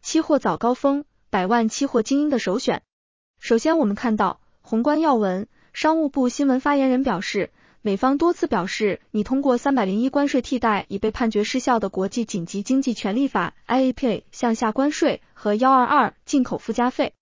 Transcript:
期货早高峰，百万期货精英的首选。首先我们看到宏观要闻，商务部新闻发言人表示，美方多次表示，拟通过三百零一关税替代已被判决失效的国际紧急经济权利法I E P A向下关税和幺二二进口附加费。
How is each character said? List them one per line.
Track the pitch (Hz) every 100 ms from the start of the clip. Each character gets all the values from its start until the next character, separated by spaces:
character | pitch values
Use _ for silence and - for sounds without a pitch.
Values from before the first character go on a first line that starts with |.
期 | - 311
货 | 311 294
早 | 214 247
高 | 233
峰， | 254 277 277 294 _ _
百 | 202 185
万 | 240 226
期 | - 277
货 | 254
精 | 214 277
英 | 294
的 | 269
首 | 208 185
选。 | - 175 _ _ _ _ _ _
首 | - 233
先 | 311 330
我 | 233
们 | 202
看 | 247 214
到 | 196 - _ _
宏 | - 226
观 | 247 302
要 | 320 247
闻， | 202 185 214 _ _
商 | - 311 320
务 | 302
部 | 277 247
新 | - 285
闻 | 254
发 | 277 285
言 | 269
人 | 254
表 | 269 180
示， | 202 208 180 _ _ _
美 | 214 196
方 | 254 277
多 | 339
次 | 349 339
表 | 214 180
示， | - 214 175 _
拟 | 214
通 | 208 262
过 | 277 240
三 | 277
百 | 277 196
零 | 202
一 | 254
关 | 285 277
税 | 269
替 | 240 254
代 | 226 202 -
已 | 196
被 | 220
判 | 214 233
决 | 214 214
失 | 262
效 | - 240
的 | 196
国 | - 190
际 | 240 226
紧 | 196 165
急 | 190
经 | 208 262
济 | 269
权 | 233 214 208
利 | 277
法 | 214 175 - -
I | 254
E | 262
P | 247 254
A | 196 -
向 | - 233
下 | 226 226
关 | 214 277
税 | 302 302 180 _
和 | - 214 214
幺 | 254
二 | 269 247
二 | 294 220 - -
进 | 294
口 | 254 220
附 | -
加 | 226 240
费。 | - 285 _